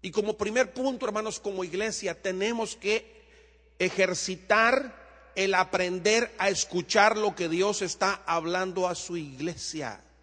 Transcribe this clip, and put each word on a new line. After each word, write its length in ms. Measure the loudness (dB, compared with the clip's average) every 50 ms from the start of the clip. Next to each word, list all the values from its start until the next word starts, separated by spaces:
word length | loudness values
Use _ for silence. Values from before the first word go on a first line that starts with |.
Y 100 | -10 -2
como 260 | -2 0 0 0 -2
primer 340 | -2 -2 -2 2 0 0 0
punto, 340 | -2 -2 -2 -2 -2 -2 -4
hermanos, 340 | -4 -2 -2 -4 -4 -8 -6
como 240 | -6 -6 -4 -4 -6
iglesia, 580 | -4 -4 -4 -4 -2 -4 -4 -6 -6 -8 -4
tenemos 540 | -6 -6 -2 -2 -2 -2 0 -2 -4 -4 -6
que 480 | -6 -2 -2 -2 -2 -2 -8 -20 -20 -20 _ -20 -20 -20 -20 _ _ _ _ _ _
ejercitar 1200 | -2 0 4 2 2 2 2 -4 -4 -6 -6 -8 0 2 4 4 6 4 4 2 0 -6 -12 -18 -20 -20 -20 -20 -20 -10 -4
el 200 | -2 0 2 4
aprender 760 | 4 2 2 2 -2 0 0 -2 0 2 4 4 4 2 0 -4
a 120 | 0 0 0
escuchar 680 | 2 0 -4 -2 -2 -4 -4 2 6 6 6 6 6
lo 180 | 4 0 0 0
que 140 | -2 -2 -2
Dios 320 | 2 2 2 2 0 -2
está 400 | -4 -6 -2 0 0 0 0 -2 -2
hablando 600 | -2 -2 -2 0 -2 -2 -2 -2 -2 -2 -2 -2
a 60 | -2 -2
su 240 | -4 -8 -8 -8
iglesia. 840 | -8 -8 -10 -10 -6 -6 -6 -6 -8 -10 -10 -8 -8 -8 -8 -10 -12 -18 _ _ _